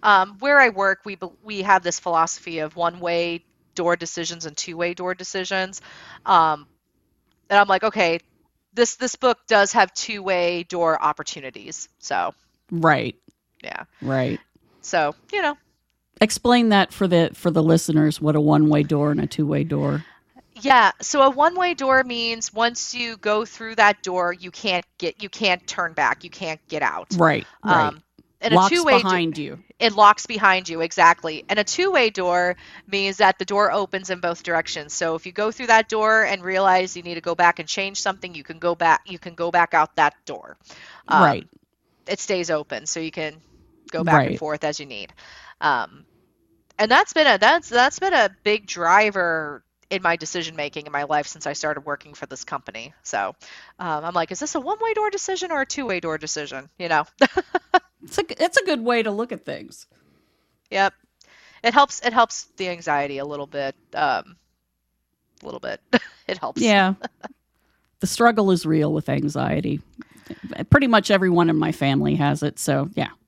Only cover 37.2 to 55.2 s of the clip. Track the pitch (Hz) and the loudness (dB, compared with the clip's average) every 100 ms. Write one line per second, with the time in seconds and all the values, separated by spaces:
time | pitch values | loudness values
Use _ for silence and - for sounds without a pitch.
37.2 | 165 170 175 170 160 - 196 196 202 190 | -6 2 2 2 -4 -6 -6 -6 -6 -6
38.2 | 185 165 139 160 170 170 170 160 - 180 | -10 -16 -16 -6 -4 0 4 2 2 -16
39.2 | - 165 170 175 170 170 156 - 147 - | -16 -8 -2 2 2 2 0 2 0 0
40.2 | - 120 76 - _ - - - - 156 | -14 -14 -14 -20 _ -20 -20 -20 0 4
41.2 | 151 120 - _ _ _ _ _ - 196 | 4 2 -8 _ _ _ _ _ -10 -8
42.2 | - 190 170 156 147 123 147 - 160 156 | -4 -4 -2 -4 -4 -12 -10 -8 -8 -8
43.2 | 156 156 _ _ _ _ - 165 165 151 | -10 -12 _ _ _ _ -12 -6 2 2
44.2 | 127 - 156 151 156 151 143 110 95 _ | 2 -4 -6 -6 -6 -8 -12 -14 -16 _
45.2 | - - - - 156 131 87 131 _ _ | -20 -20 -20 -4 -2 0 -4 -12 _ _
46.2 | _ _ _ _ _ _ 214 262 415 - | _ _ _ _ _ _ 2 2 2 2
47.2 | 294 208 214 330 - 240 262 - 381 339 | 4 4 4 2 0 2 2 0 0 2
48.2 | 208 190 - 214 208 - 165 185 214 196 | 0 _ -2 -2 -4 -4 4 4 4 0
49.2 | 175 160 151 139 _ _ _ 190 180 170 | -2 -2 -6 -12 _ _ _ -2 0 -2
50.2 | 156 180 160 160 147 151 147 143 143 151 | -4 -8 -8 -8 -8 -8 -8 -6 -2 -2
51.2 | 147 160 151 147 156 147 147 143 151 143 | -4 -8 -10 -6 -6 -6 -8 -10 -12 -18
52.2 | 143 131 - 139 - 110 120 _ - 104 | -16 -14 -12 -12 -12 -16 -18 _ -8 -6
53.2 | 98 - - - - _ 180 151 160 180 | -6 -8 -20 -20 -20 _ -8 -6 -4 -4
54.2 | 165 180 302 330 269 427 453 427 427 392 | -4 -6 -8 -8 -6 -6 -4 -2 -4 -6